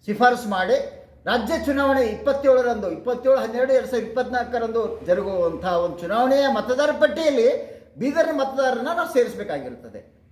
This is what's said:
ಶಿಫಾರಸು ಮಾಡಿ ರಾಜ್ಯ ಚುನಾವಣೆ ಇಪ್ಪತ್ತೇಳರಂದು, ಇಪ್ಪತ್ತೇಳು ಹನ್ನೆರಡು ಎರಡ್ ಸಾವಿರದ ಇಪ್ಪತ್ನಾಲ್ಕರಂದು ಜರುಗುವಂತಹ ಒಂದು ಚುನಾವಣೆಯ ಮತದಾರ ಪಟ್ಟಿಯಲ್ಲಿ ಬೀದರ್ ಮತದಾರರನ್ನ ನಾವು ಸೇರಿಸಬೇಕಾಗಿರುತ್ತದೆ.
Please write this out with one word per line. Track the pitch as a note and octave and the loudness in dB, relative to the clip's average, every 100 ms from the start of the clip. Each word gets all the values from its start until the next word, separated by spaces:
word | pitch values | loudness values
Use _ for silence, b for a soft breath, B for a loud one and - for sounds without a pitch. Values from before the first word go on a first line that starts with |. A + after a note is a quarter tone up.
| - | -6
ಶಿಫಾರಸು | G#3 B3 B3 G#3+ | 4 4 4 -2
ಮಾಡಿ | F#3+ F#3 C4+ - - - - F3+ | -2 2 0 0 -12 -20 -10 -2
ರಾಜ್ಯ | A#3+ G#3+ D#4+ C#4+ | -2 0 -2 0
ಚುನಾವಣೆ | C#4 C#4 C4+ | 0 2 2
ಇಪ್ಪತ್ತೇಳರಂದು, | A#3 G#3+ C#4+ C#4 C#4 B3+ A#3+ A3+ G3 | 0 0 -2 2 4 4 4 -2 -4
ಇಪ್ಪತ್ತೇಳು | E3 B3 A#3+ C4 C4 | -6 -6 -2 2 2
ಹನ್ನೆರಡು | A3+ A#3 C4 | 2 -2 2
ಎರಡ್ | C4 - | 2 2
ಸಾವಿರದ | A#3+ A3 | -4 -4
ಇಪ್ಪತ್ನಾಲ್ಕರಂದು | B3+ A#3+ B3 A#3 A#3+ A3+ A3+ G#3+ - E3+ | -4 -2 -4 -2 -4 -2 -2 -4 -6 0
ಜರುಗುವಂತಹ | F3+ G3 F#3+ E3+ D#3+ F3+ F3 | 0 0 0 0 0 -2 0
ಒಂದು | F3 F3 | 0 -4
ಚುನಾವಣೆಯ | E3+ G#3+ B3+ C#4 C#4 | -4 0 4 4 4
ಮತದಾರ | A3 G#3 B3+ D4+ D4 | 0 0 0 0 2
ಪಟ್ಟಿಯಲ್ಲಿ | D4+ D#4+ D#4+ C4 A#3+ D4+ - - - C3+ | 0 2 2 4 2 2 -6 -16 -20 -6
ಬೀದರ್ | B3+ D#4 D#4+ D4 | -2 0 0 0
ಮತದಾರರನ್ನ | C4+ C4+ C4 A#3 C4 | -2 0 0 0 -2
ನಾವು | E4+ E4 | -4 0
ಸೇರಿಸಬೇಕಾಗಿರುತ್ತದೆ. | C4 A3+ F#3+ - C#3+ B2+ A#2+ A#2 G2+ - _ _ | 0 0 -4 -8 -8 -8 -14 -18 -20 -20 _ _